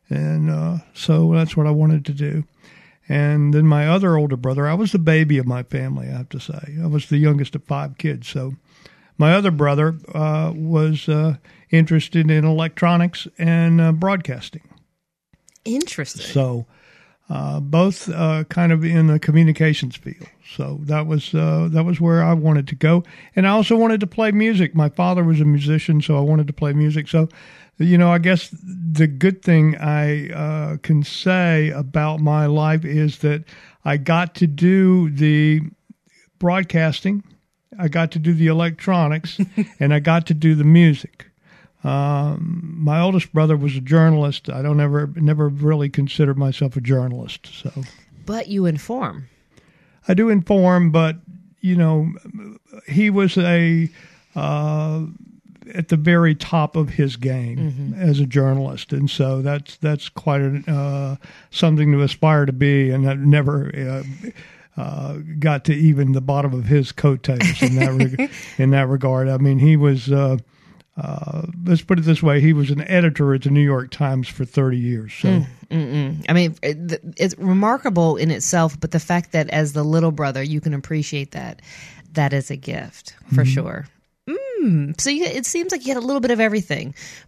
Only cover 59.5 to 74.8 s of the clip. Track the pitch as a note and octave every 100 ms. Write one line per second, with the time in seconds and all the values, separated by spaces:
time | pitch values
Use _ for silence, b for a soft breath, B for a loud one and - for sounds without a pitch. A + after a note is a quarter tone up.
59.5 | D3 - - D3+ D3 - - - C#3+ C3+
60.5 | C#3+ - C#3+ C#3+ C#3 C#3 C#3 B B B
61.5 | - E3+ D#3 D3 C#3+ C#3+ - D#3 D3+ C#3
62.5 | C3 C#3+ C#3 C3 C3 C3+ C3+ C#3+ D3 C#3
63.5 | D3 - C#3+ C3 C3+ C#3 C#3 A3 - -
64.5 | - _ - - C#3+ C#3 D3 D#3 D3+ D#3
65.5 | C#3+ - D3 D#3+ C#3 C3+ C3+ C3 C#3+ C#3+
66.5 | B2+ A2 D3 C3 - D3 C3 - B2 F3
67.5 | - C4 C3 C3+ C3 C3 C3 C#4 - -
68.5 | - C3+ C#3 C3 C3+ C3 C3 C3 C3 C#3
69.5 | C3+ D3 D3+ C#3+ C3 B2 C#3 C3+ C3 -
70.5 | b b b b - D3 D3 D3+ D#3 E3
71.5 | F3 F3 E3 - F3+ D#3+ D#3+ D#3+ C#3+ D#3
72.5 | D3+ C#3 C#3+ D3+ F3+ E3+ D3 C#3+ C3+ C#3
73.5 | C#3+ C#3+ C3+ B2+ - C#3+ C3+ B2 - B2+
74.5 | - C3 B2